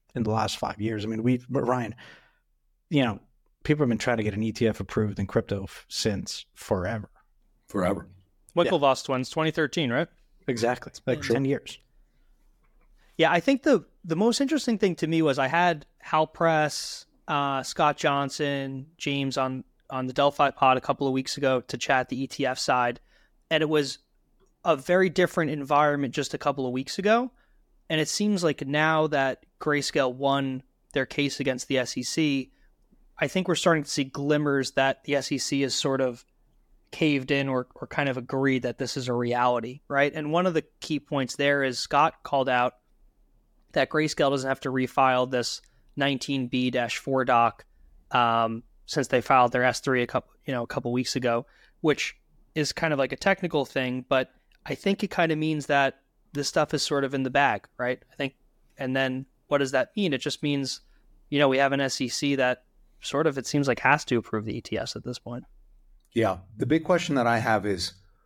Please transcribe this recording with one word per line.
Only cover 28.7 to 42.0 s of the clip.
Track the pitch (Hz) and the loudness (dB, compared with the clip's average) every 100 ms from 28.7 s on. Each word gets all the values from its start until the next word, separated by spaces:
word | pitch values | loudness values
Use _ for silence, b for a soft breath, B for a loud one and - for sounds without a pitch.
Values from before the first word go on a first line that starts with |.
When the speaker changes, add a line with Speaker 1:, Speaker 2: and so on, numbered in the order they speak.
| 147 156 160 156 | 0 2 2 2
Speaker 3:
that | 147 135 123 _ - | 2 0 -4 _ -6
Grayscale | 156 147 139 147 131 | -2 0 0 0 0
won | 127 139 139 135 131 - _ _ | 0 0 2 0 -6 -10 _ _
their | 139 127 | -4 -2
case | - 143 - | -2 -2 -2
against | 131 127 - | -4 -4 -2
the | 131 | -2
S | 120 - | -2 -4
E | |
C, | 120 - 156 135 127 _ _ _ _ _ _ - | -4 0 0 0 -4 _ _ _ _ _ _ -6
I | 143 | -2
think | 190 185 | 0 0
we're | |
starting | 160 175 160 | 2 2 2
to | 143 | 0
see | - | -4
glimmers | 131 147 143 151 147 139 127 | -4 -4 0 0 2 0 0
that | - 135 - | 0 0 -2
the | - | -2
S | 139 - | -2 -2
E | 139 | -4
C | - 139 | -2 -2
is | 135 | -2
sort | - 139 135 | -2 -2 0
of | 127 117 _ _ _ _ _ _ _ | -2 -4 _ _ _ _ _ _ _
caved | - 160 143 131 | 0 2 2 0
in | 139 135 | 0 0
or, | 127 127 - | -2 -4 -10
or | 127 | -8
kind | - 143 | -4 -2
of | 127 | -4
agreed | 120 135 135 131 | -4 0 2 2
that | 123 - | -2 -4
this | 131 139 | -6 -4
is | 123 | -2
a | |
reality, | 120 120 120 123 123 113 135 - | -2 0 2 2 2 -4 -10 -4
right? | 139 143 | 0 0
And | 156 151 | 0 -2
one | 170 | 0
of | 185 | 2
the | 160 - _ | 0 -4 _
key | - 147 | -6 -6
points | - 143 127 - | -2 -4 -2 0
there | 143 143 | 2 2
is | 135 123 | 0 -4
Scott | - 143 | 0 2